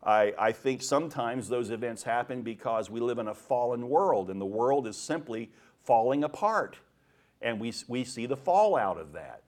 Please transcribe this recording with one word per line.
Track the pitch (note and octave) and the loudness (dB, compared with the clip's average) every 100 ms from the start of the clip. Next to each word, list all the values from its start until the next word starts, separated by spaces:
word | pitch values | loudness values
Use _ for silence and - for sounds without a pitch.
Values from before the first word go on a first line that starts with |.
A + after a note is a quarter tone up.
I, | - G#2+ G#2 G2+ | 4 4 4 2
I | A2 | 0
think | A2+ C3+ C3 | 0 -2 -2
sometimes | - C#3+ D#3+ C#3 A#2 B2+ G2 | 0 0 0 -4 -4 -4 -2
those | B2 A2+ | -2 -2
events | A2+ A#2+ A2 | -4 -6 -6
happen | - A#2 A#2+ B2+ | -4 -2 -2 -6
because | A#2 A2 B2+ A2+ G#2 | -8 -8 -4 -4 -4
we | A2+ | -4
live | A#2+ A#2 | -2 -2
in | A2 | -4
a | |
fallen | G#2 - B2 A#2+ A#2+ A#2+ | -8 -2 -2 0 -2 2
world, | D3 F#3+ A2+ F#2 | 2 4 2 0
and | F#2+ | -4
the | G2 | -4
world | G#2+ A#2+ C#3 A#2 | 0 2 2 0
is | G2+ | -8
simply | - D#3 - A2+ A2+ - - _ | -6 -6 -4 -8 -10 -16 -20 _
falling | - A#2 A#2 C#3 | 4 4 6 2
apart, | D3 D3 G#3 A3 A#2 - _ _ _ _ _ _ | 0 0 2 2 -2 -6 _ _ _ _ _ _
and | A#2 A2+ | -4 -2
we, | A2+ A2+ - | -4 -8 -6
we | A#2+ | -6
see | B2 - A#2 | -6 -6 -4
the | C3+ | -4
fallout | - F#3 G#3+ F3 G2+ E2 | 2 4 4 4 0 -2
of | D#2 | -8
that. | D#2 C#2+ A#1 | -14 -14 -18